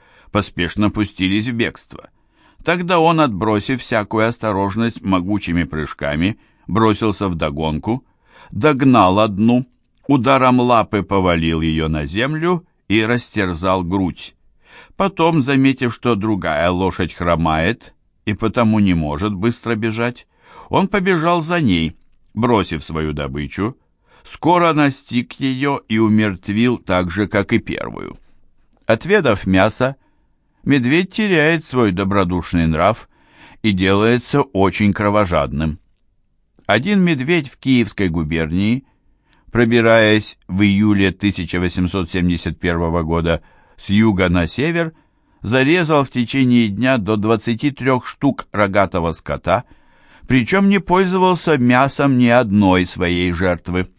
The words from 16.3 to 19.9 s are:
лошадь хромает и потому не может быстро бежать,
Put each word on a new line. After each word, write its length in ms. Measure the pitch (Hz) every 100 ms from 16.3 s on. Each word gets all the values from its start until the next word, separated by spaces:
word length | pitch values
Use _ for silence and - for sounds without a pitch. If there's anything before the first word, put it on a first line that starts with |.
| 101 85 76 87
лошадь 440 | 90 92 - 85
хромает 800 | - 85 82 80 78 82 113 - _ _ _ -
и 80 |
потому 440 | 104 110 110 110 110
не 140 | 98
может 420 | 87 76 73 104
быстро 400 | 98 113 117 117
бежать, 520 | 117 113